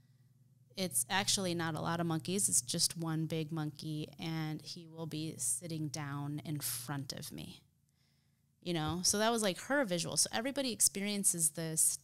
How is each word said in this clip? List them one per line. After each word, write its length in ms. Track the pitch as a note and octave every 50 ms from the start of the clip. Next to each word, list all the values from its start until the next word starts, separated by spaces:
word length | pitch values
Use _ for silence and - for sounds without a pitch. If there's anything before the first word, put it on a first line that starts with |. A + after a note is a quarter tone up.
| - _ _ _ - _ _ _ - _ _ _ - _ -
it's 300 | G3 F#3+ F3 - - - -
actually 460 | G3 F#3+ G3+ - - G#3 F#3+ F3+ E3+
not 180 | E3+ E3 E3 D#3
a 80 | -
lot 180 | E3 E3 E3 E3+
of 60 | E3+
monkeys. 440 | E3+ D#3+ D#3+ - F3 F3+ G3+ G3+ -
It's 120 | - -
just 360 | - - - E3+ - - -
one 280 | E3 E3 D#3+ D#3+ D#3+ D#3+
big 260 | D#3 E3 D#3+ D#3 D3+
monkey, 580 | E3 D#3 D3+ D3+ D3+ - - D#3 D#3 D3+ D#3 - - -
and 420 | - E3 D#3+ D#3+ D#3 D#3 D#3 D3+
he 240 | D3+ D#3+ - F3 E3
will 220 | D#3+ D#3+ D#3+ E3
be 260 | D#3 D#3 D3+ D#3 D#3+ -
sitting 500 | - - - - - F3+ E3 D#3+ D#3 D#3
down 540 | D3 - D#3 D3 C#3 C#3+ C#3+ C#3+ C#3+ D3 D3 -
in 140 | - D3+ C#3+
front 540 | - - - - - - C#3+ C3+ B2+ - -
of 180 | - - -
me. 300 | - D#2 - F3 - - _ _ _ _ _ _ _ _ _ _ _ _ _ _ _ _ _ _ _ _
You 120 | _ F3 F3
know, 260 | D#3+ D#3 D#3 D#3+ F3+
so 160 | F3 - - G3+
that 120 | G#3+ A3+
was, 100 | A#3+ A3+
like, 180 | G#3+ G3 F3 -
her 240 | - - C4+ D4 C4+
visual. 320 | F#3+ F3+ E3+ E3 D3 -
So 120 | - - - -
everybody 380 | A3 A3+ C#4 C#4 C#4+ C4+ B3+ G#3+
experiences 800 | G3+ - - - G3 G3 G#3 G#3 G3+ G3 - - E3+ D#3+ -
this 460 | - E3+ E3 D#3+ D#3 E3 - - - -